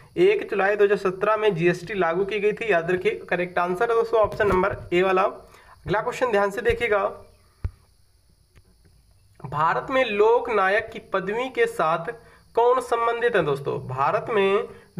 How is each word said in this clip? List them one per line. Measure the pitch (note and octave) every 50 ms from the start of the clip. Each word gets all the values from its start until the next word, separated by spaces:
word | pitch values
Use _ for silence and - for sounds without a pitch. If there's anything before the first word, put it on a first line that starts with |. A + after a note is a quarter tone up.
| - - - -
एक | F3+ G3 G#3+ G#3 - -
जुलाई | A3+ G3 F#3+ G3 G#3+
दो | G#3 G3+
हज़ार | G3+ G#3 G3
सत्रह | - F#3+ F3+ F#3+ G#3 G#3 G#3+
में | G#3+ G#3+ G#3+ F#3+
जीएसटी | D#3+ F3 F3 E3+ F3 F3 F#3+ A3
लागू | F#3+ F3 E3 E3 F#3 G3+
की | G3 G#3+ G#3
गई | G3 G#3+
थी, | G#3 - A#3 A3
याद | F#3 E3+ D#3+ E3
रखिए। | F3+ F3+ F#3 G#3 A#3 - - -
correct | F#3 F3 F3 F3 - F3+
answer | F3 F3+ F#3 F3+ A#3 A#3
है | A#3
दोस्तों | A3+ A3+ A3+ A3+ A3+
option | G#3 G3 - - A3 G3+
number | F#3 F#3 F#3 G#3 - - - -
ए | F3 F3
वाला। | F#3 F#3+ F#3+ F#3
अगला | G3 A#3 - - - - - - - - - - - D3 F#3 G#3+
question | G#3+ A#3+ A#3 - B3+ B3
ध्यान | G#3+ G3+ G3+ G3+
से | G3 -
देखिएगा, | G3+ A#3+ A3 - G3+ G3+ G#3 G3 G3+ - - - - - _ _ _ _ _ _ - - - _ _ _ _ _ _ _ _ _ _ _ _ _ _ _ _ - _ _ _ _ _ _ _ _ _ _ _ _ _ _ _ -
भारत | - C3 C#3+ D3 D#3 E3 - B3+ B3+ -
में | C4+ C4 C4
लोक | A3+ G#3 G3+ G#3 A3+ A#3 B3+ - -
नायक | A3+ G3+ F#3+ F#3+ G3 A3 A3 -
की | - G#3+ - -
पदवी | - F#3+ F3+ F#3+ G#3 A#3 B3+ C4
के | - A#3+ A#3 A3+
साथ | A3+ - E3+ D#3 E3 E3+ E3 A#3+ A#3 - - - - - _ _ -
कौन | A#3 A#3 A#3+ B3 B3+
संबंधित | B3 - B3 A#3 A#3 A#3 A#3 A#3 A#3 A#3+ G#3+
है | G3 D#3+
दोस्तों? | D3 C#3 C#3 C#3 C#3 B2 B2+ B2 B2
भारत | B2+ C3 C#3 D3+ F3+ A3+ - -
में | A#3 G3+ G3 G3 G3 G#3+ A#3+ - - - - _ _